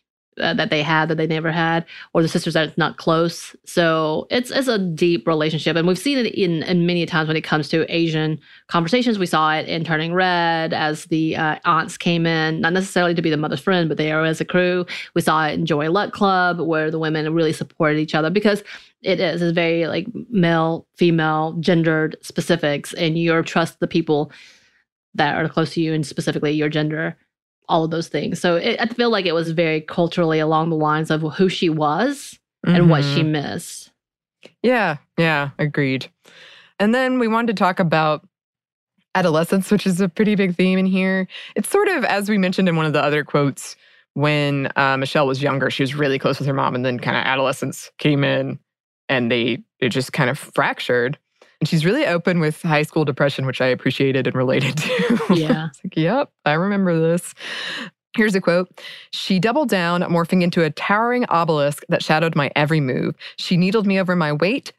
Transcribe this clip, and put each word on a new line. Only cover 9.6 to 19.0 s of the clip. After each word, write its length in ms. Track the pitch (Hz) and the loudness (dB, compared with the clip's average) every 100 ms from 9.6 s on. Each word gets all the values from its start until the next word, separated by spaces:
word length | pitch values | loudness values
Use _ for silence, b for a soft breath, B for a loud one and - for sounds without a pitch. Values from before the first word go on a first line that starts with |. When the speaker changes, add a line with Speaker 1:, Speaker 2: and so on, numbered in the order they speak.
| - | -2
Speaker 1:
in 160 | 165 | -4
Turning 300 | 165 156 165 | -2 -2 0
Red 580 | 175 185 175 170 165 160 | 0 0 2 0 0 -2
as 320 | - 156 156 - | -2 -2 -4 -4
the, 280 | 160 160 - | -2 0 -2
uh, 200 | 156 151 | -2 -2
aunts 320 | 175 160 180 - | 0 0 0 -4
came 260 | 180 170 | -2 0
in, 360 | 165 160 160 160 | 2 0 -2 0
not 120 | 165 | 0
necessarily 420 | 185 190 185 175 | 0 0 0 0
to 80 | 175 | 2
be 80 | 165 | 0
the 60 | 151 | 0
mother's 220 | 151 143 | -2 -4
friend, 300 | - 185 160 | 0 0 0
but 100 | 147 | 0
they 140 | 156 | -2
are 120 | 156 | 0
as 160 | 160 160 | 0 -2
a 40 | |
crew. 420 | - 180 180 180 175 B B | -2 0 2 0 -4 B B
We 80 | 170 | -2
saw 240 | 165 156 156 | 2 2 0
it 80 | |
in 120 | 170 165 | -2 -2
Joy 240 | 147 156 | -2 0
Luck 220 | 190 208 | 0 -2
Club, 480 | - 202 185 180 175 | 0 2 2 2 0
where 280 | 165 156 156 | -2 -2 -2
the 80 | 160 | -2
women 340 | 160 156 156 | -2 -2 0
really 180 | 165 160 | 2 0
supported 440 | 156 143 - 160 151 | 0 -8 0 0 2
each 160 | 156 | 0
other 160 | 156 156 | 0 0
because 320 | 196 214 208 - B B _ | 2 2 0 -4 B B _